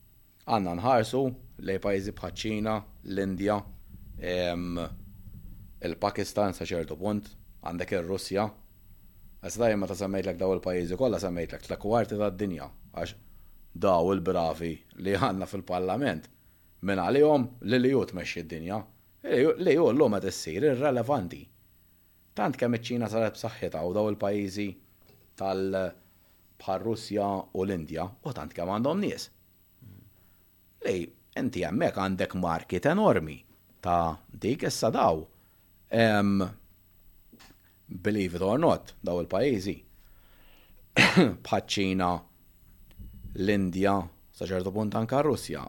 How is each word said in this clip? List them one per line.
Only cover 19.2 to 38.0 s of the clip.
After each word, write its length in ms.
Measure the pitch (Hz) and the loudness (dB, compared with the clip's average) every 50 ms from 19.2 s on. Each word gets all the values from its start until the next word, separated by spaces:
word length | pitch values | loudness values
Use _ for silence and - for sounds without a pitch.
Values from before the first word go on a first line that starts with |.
| - | -4
Li 180 | 277 - 123 | 0 2 4
ju, 120 | 135 160 - | 4 4 4
li 160 | 147 180 180 135 | 4 4 4 6
ju 180 | 165 165 123 120 | 6 6 6 6
llum 200 | 147 151 117 104 | 6 6 4 4
qed 100 | 95 82 95 | 2 -2 -4
issir 340 | - - - 82 80 95 135 | -4 -6 -6 -6 -2 0 2
irrelevanti. 800 | 151 131 120 139 147 127 120 113 123 147 123 92 82 - 71 - - _ _ _ _ _ _ _ _ _ _ _ _ _ _ _ _ - | 2 2 2 2 2 2 0 0 0 -2 -2 -2 -6 -8 -14 -18 -20 _ _ _ _ _ _ _ _ _ _ _ _ _ _ _ _ -4
Tant 200 | - - 165 127 | -2 -2 -2 0
kemm 200 | - 127 120 120 | 0 0 0 0
iċ-Ċina 320 | 113 117 - 123 120 117 101 | 0 -2 -4 -4 -2 -2 0
saret 280 | 110 113 113 104 - | 0 0 0 0 -2
b'saħħitha 440 | - - 113 - - - 85 - 78 82 | -4 -8 -8 -6 -6 -6 -4 -4 -4 -2
u 80 | 90 92 | 0 0
daw 160 | 104 107 107 | 2 2 0
il-pajjiżi 580 | 104 104 104 101 104 104 101 95 92 104 104 98 90 - - _ _ _ _ - - _ _ _ _ | 0 0 -2 0 0 0 -2 -4 -4 -4 -6 -6 -8 -12 -18 _ _ _ _ -20 -20 _ _ _ _
tal-, 400 | - 98 98 95 95 95 95 95 95 92 87 - - _ _ _ _ _ _ _ _ _ _ _ - | -6 -4 -2 0 0 0 0 0 0 -2 -4 -6 -10 _ _ _ _ _ _ _ _ _ _ _ -10
bħal 220 | - - 95 92 | -4 -4 -2 -2
Russja 440 | 95 117 110 110 - - 98 104 101 101 98 95 - - - | -2 -2 -4 -4 -4 -2 0 0 2 2 0 -2 -4 -4 -2
u 120 | 92 92 | -2 0
l-Indja, 400 | 101 98 82 78 76 78 78 85 95 107 - - | 0 -2 -2 -4 -6 -6 -6 -6 -6 -8 -10 -10
u 80 | 156 123 | -8 -8
tant 200 | - 73 78 - | -8 -10 -8 -6
kemm 200 | 87 85 90 98 | -6 -4 -2 0
għandhom 280 | 107 120 143 165 202 | 0 0 0 0 0
nies. 280 | 202 131 - - - - _ _ _ _ _ _ _ _ _ _ - - 95 - - - - _ _ _ _ _ _ _ _ _ _ _ _ - | -2 -2 -4 -6 -10 -14 _ _ _ _ _ _ _ _ _ _ -20 -20 -20 -20 -20 -20 -20 _ _ _ _ _ _ _ _ _ _ _ _ -4
Li 200 | 453 - 101 90 82 - - _ _ _ - | -2 -2 0 0 -2 -6 -10 _ _ _ -6
inti 240 | - - - - 87 87 | -4 -4 -2 -2 -2 -2
hemmhekk 320 | 76 90 127 170 - - 101 | 0 2 4 4 4 4 2
għandek 320 | 95 98 95 90 95 - - 92 | 2 2 2 2 0 0 0 2
market 440 | 90 85 82 80 - - 92 90 - | 2 2 2 0 0 -2 0 2 4
enormi 520 | 139 165 202 220 180 117 90 80 76 71 - - - _ _ _ _ _ _ - | 4 6 6 6 6 6 4 2 -2 -6 -12 -16 -20 _ _ _ _ _ _ 0
ta' 340 | 90 87 85 85 80 82 - - - | 2 4 4 4 2 0 -4 -10 -18
dik 360 | - 107 - 104 135 170 - - | -8 -4 -2 -2 0 0 -2 -2
issa 200 | - - - 113 | 0 0 0 2
daw. 320 | 117 135 - - 82 78 78 - _ _ _ _ _ _ _ _ _ _ _ - | 4 4 4 4 4 2 -2 -8 _ _ _ _ _ _ _ _ _ _ _ 0
Em, 500 | - 113 113 110 107 101 101 101 98 98 92 90 104 - - - - _ _ _ _ - - - - - _ _ - - - - - _ _ _ _ _ _ - | 2 4 4 6 6 4 4 4 2 2 0 -2 -6 -12 -20 -20 -20 _ _ _ _ -20 -20 -20 -20 -20 _ _ -20 -20 -20 -20 -20 _ _ _ _ _ _ -14
believe 460 | - 92 | -10 -4